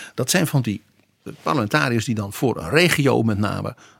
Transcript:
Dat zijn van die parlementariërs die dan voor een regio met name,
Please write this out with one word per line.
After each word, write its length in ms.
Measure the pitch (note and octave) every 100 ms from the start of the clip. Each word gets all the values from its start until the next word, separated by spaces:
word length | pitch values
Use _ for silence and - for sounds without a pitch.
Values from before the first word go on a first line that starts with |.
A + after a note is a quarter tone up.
| -
Dat 160 | - B2+
zijn 160 | F3+ E3
van 160 | C#3+
die 200 | A2+ G2 - _ _ _ - -
parlementariërs 640 | D#3 D#3 G#2 D3+ C#3 A#2
die 100 | A#2+
dan 180 | A2 G2+
voor 240 | - C3+ -
een 140 | D2+
regio 520 | D3 F3 - C#3 A#2
met 160 | A2+ G2+
name, 380 | G#2 F#2+ G2+ - - _